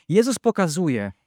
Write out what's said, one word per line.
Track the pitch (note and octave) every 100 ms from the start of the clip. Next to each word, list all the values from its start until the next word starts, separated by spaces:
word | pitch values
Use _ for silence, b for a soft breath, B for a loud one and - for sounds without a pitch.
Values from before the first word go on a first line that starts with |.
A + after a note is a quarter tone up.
| b
Jezus | F3+ A#3+ A#3+
pokazuje, | A#3 G#3 F3+ D3+ E3+ A#2+ G2+ -